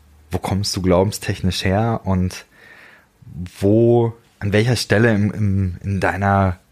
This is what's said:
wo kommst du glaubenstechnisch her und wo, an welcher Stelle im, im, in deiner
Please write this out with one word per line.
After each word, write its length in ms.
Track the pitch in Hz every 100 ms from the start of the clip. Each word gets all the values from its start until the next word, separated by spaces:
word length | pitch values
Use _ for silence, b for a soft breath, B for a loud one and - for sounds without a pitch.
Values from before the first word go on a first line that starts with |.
| _ _ _
wo 80 | 92
kommst 360 | - 90 101 -
du 60 |
glaubenstechnisch 840 | 90 87 98 - - 98 92 -
her 360 | 98 98 113 113
und 420 | - 92 90 - - B B B B B B _ - - 92 -
wo, 540 | 98 110 117 120 117 - _ _
an 120 | 98
welcher 240 | 104 117 117
Stelle 380 | - 104 117
im, 160 | 104 104
im, 440 | - 104 98 95 90
in 180 | 98 98
deiner 580 | 92 90 101 98 95 87 _